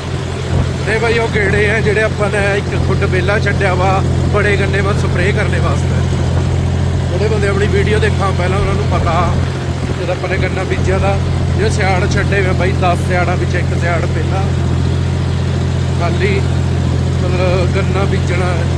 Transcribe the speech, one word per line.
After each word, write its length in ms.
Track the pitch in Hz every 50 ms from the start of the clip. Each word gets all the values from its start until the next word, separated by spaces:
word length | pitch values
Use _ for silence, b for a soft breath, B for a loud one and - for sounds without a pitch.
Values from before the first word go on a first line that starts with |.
| - - - - - - - - - - - - - - - - -
ਤੇ 120 | 185 214 220
ਬਾਈ 200 | 233 226 226 233
ਉਹ 100 | 226 226 -
ਗੇੜੇ 360 | 220 202 190 208 208 214 208
ਆ 100 | 214 220
ਜਿਹੜੇ 220 | 208 208 196 214
ਆਪਾਂ 280 | 220 214 202 - 208 196
ਨੇ 160 | 208 208 202 202 196 202
ਇੱਕ 120 | 190 - 190 180 -
ਖੁੱਡ 180 | 196 196 196 196
ਵਿਹਲਾ 340 | 196 185 185 185 196 202 220
ਛੱਡਿਆ 360 | - 202 202 202 196 190 180
ਵਾ 280 | 180 185 190 190 190 190 - - - - - -
ਬੜੇ 220 | 208 196 208 202
ਗੰਨੇ 240 | 196 202 190 190 196
ਵੱਲ 180 | 196 196 196 190
ਸਪਰੇਅ 380 | - - - - 175 202 202
ਕਰਨੇ 240 | 214 196 - 180 165
ਵਾਸਤੇ। 380 | 160 165 - - - - - - - - - - - - - - - - - - - - - - - - - - - -
ਜਿਹੜੇ 180 | - - 202 220
ਬੰਦੇ 200 | 214 214 202 196
ਆਪਣੀ 180 | 196 202 208
ਵੀਡੀਓ 320 | 202 196 202 196 214 208 202
ਦੇਖਾਂ 320 | 214 208 196 - 202 190
ਪਹਿਲਾਂ 260 | 185 185 175 185 190 196
ਉਹਨਾਂ 160 | 196 196 196
ਨੂੰ 100 | 196 202 -
ਪਤਾ, 220 | 180 165 165 175 160 175 175 - - - - - - - - - - - - -
ਜਦੋਂ 240 | - - - 156 185
ਆਪਾਂ 140 | - - 175
ਨੇ 80 | 185 190
ਗੰਨਾ 240 | 190 180 175 185 185
ਬੀਜਿਆ 340 | 185 185 185 - 185 190 190
ਦਾ, 180 | 185 196 196 196 196 - - - - - -
ਜਿਹੜੇ 140 | 190 196 -
ਸਿਆੜ 360 | - 190 190 190 190 185 202
ਛੱਡੇ 340 | 190 - 196 190 190 196 202
ਵੇ 120 | 190 185 185 175
ਬਾਈ, 140 | 175 190 190 -
ਦਸ 160 | 190 180 180 185 190 -
ਸਿਆੜਾਂ 280 | 185 180 175 175 180
ਵਿੱਚ 180 | 175 175 165 180
ਇੱਕ 180 | 175 170 - - -
ਸਿਆੜ 200 | 170 170 170 165
ਪਹਿਲਾਂ 400 | 170 170 165 165 156 - - 190 196 - - - - - - - - - - - - - - - - - - - - - - - - - - - - - - -
ਖਾਲੀ, 400 | 175 170 180 180 180 202 196 196 - - - - - - - - - - - - - - - -
ਮਤਲਬ 520 | - 180 - 180 185 180 180 190 185 185 -
ਗੰਨਾ 280 | 190 190 185 185 190 190 190
ਬੀਜਣਾ, 420 | 196 190 - - - 190 - - - - - - -